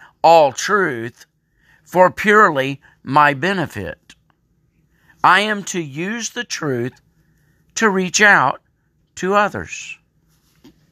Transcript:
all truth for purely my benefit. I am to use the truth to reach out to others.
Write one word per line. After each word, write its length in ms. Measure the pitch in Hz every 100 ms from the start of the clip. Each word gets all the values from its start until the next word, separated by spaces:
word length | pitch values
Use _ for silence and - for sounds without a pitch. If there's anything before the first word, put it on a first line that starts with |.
| - _
all 280 | 156 165 143
truth 760 | 123 - 202 175 120 117 - _ _ _ _ _ _
for 260 | _ 175 180
purely 720 | - 208 208 202 143 131 139 _ _
my 320 | - 143 147 139
benefit. 800 | 170 196 143 110 87 - _ - _ _ _ _ _ _ _ _ _ _
I 180 | 160 185
am 220 | 214 202 165
to 140 | 185
use 520 | 151 135 185 233 220
the 120 | -
truth 560 | - - 151 123 127 - _ _ _ _ _ _ _ -
to 120 | 220
reach 320 | 190 185 -
out 440 | 208 185 131 - _ _ _ _ _ -
to 180 | 180 208
others. 640 | 202 110 80 - - - _ _ _ _ _ _ _ _ _